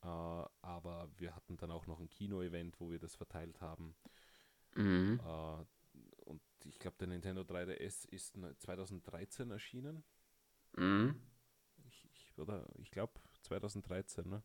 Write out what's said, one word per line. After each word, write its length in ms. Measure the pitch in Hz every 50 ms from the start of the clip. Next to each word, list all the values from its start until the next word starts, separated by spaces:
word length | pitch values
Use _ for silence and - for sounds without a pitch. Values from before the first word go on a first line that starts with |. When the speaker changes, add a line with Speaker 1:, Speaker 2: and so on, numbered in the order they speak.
| -
Speaker 1:
Äh, 40 |
aber 1000 | 87 85 82 85 85 85 85 80 - - _ - 90 87 87 82 87 85 85 87 80 76
wir 180 | - 87 85 82
hatten 220 | 82 - - 90
dann 140 | 82 - 82 82
auch 140 | 82 80
noch 120 | 92 85 80
ein 80 | 87 80
Kino-Event, 720 | - - 101 101 98 95 90 90 82 85 85 85 82 -
wo 100 | 87 85
wir 80 | 85 85
das 180 | 85 82 -
verteilt 440 | - - - - 82 80 85 82 -
haben. 360 | 90 82 80 - 85 80 82 _ _ - - - - - - - - - - _ - - -
Speaker 2:
Mhm. 440 | - 107 101 92 90 92 98 110 123 117
Speaker 1:
Äh, 400 | 82 80 80 80 80 78 80 80 - _ _ - - - - 57 - - _ -
und 180 | - 76 80 - _ _ _ -
ich 140 | 73 - -
glaub, 200 | - 92 - -
der 100 | - 87
Nintendo 340 | 90 90 82 95 92 92 92
drei 220 | 90 92 87 90
D 120 | 92 90 -
S 260 | - 98 98 - -
ist 320 | - - 92 - - -
ne-, 200 | 101 92 85 69 -
zweitausenddreizehn 920 | - - 90 90 95 95 98 90 - - - 82 92 - - - 135 120
erschienen. 540 | 107 107 - - - 127 127 143 156 160 151 _ _ - - _ _ _ _ _ _ _ _ - -
Speaker 2:
Mhm. 440 | - 85 92 98 101 110 131 151 - - - - - - - _ _ _ _ _ - -
Speaker 1:
Ich, 220 | - - - - - -
ich, 260 | - - - - -
oder? 300 | 76 85 104 95 64 - - -
Ich 120 | - -
glaub, 280 | - 95 104 117 - - - - - - -
zweitausenddreizehn, 840 | - - 98 101 104 101 104 98 - 92 95 95 - - - 87 87
ne? 140 | 95 107 110